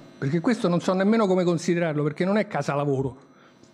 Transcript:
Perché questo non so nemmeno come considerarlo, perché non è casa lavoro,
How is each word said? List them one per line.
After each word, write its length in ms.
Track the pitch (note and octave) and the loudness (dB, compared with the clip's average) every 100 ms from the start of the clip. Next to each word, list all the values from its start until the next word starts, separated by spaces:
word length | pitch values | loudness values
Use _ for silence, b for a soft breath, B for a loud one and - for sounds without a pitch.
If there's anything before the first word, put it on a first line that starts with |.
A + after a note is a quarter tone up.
| - - | -14 -8
Perché 220 | C3+ E3+ | -2 -2
questo 280 | E3 A3+ F3+ | 0 0 0
non 140 | E3+ | 0
so 120 | F3+ | 0
nemmeno 340 | F#3 G3 A3+ G3+ | 2 2 2 2
come 160 | F#3 | 2
considerarlo, 600 | F3 E3 F3+ E3+ E3+ D3 | 2 0 0 0 0 -2
perché 220 | D3 D3 F3+ | -2 -2 0
non 120 | G#3 | 0
è 100 | G#3 | -2
casa 260 | D3+ C#3+ | -4 -2
lavoro, 440 | C#3+ D3 C3+ C3+ A#2+ - B B B - | -2 0 -2 -4 -8 -18 B B B -20